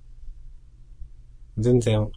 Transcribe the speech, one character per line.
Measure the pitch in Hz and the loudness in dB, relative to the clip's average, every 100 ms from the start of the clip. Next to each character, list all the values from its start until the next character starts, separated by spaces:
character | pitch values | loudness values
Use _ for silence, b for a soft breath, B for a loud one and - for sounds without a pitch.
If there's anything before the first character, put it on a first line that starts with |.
| - - - - - - - - - - - - - - - - | -16 -14 -12 -12 -14 -16 -18 -20 -18 -12 -12 -14 -18 -18 -8 2
全 | 117 123 | 6 6
然 | 113 107 107 | 6 2 2